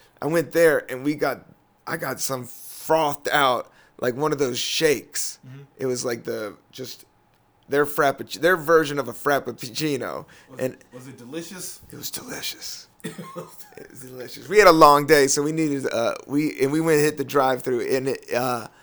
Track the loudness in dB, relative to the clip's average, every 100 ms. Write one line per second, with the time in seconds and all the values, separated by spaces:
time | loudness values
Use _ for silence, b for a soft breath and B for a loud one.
0 | b b -2 -2 0 4 4 4 0 -6
1 | -6 -4 -4 -6 -12 _ _ _ -10 -8
2 | -8 -6 -6 -6 -8 -16 -18 -10 0 2
3 | 2 -2 -2 2 2 0 -4 b b b
4 | -4 -2 -2 0 -2 -2 -4 0 0 0
5 | -4 -8 -8 -10 -18 -20 -20 -8 -4 -4
6 | -4 -6 -6 -8 -8 -12 _ -16 -14 -16
7 | -20 _ _ _ _ _ -4 0 0 0
8 | 0 0 -8 0 2 2 4 4 4 -2
9 | -6 -6 -2 0 -2 -10 -10 -6 -4 -4
10 | -6 -8 -12 B B -6 -6 -6 _ -20
11 | -20 -20 -14 -12 -12 -12 -14 -14 -18 -14
12 | -10 -10 -12 -10 -10 -10 -12 -14 -18 _
13 | -14 -12 -14 -16 -16 -18 -20 -20 -20 -20
14 | -18 -16 -14 -14 0 6 8 10 10 10
15 | 8 6 6 2 0 0 -2 -2 -2 -2
16 | -2 -4 -4 -2 -2 0 0 0 2 4
17 | 2 0 -2 0 2 0 -2 -4 0 -2
18 | -2 -6 -4 -2 -2 -4 -8 b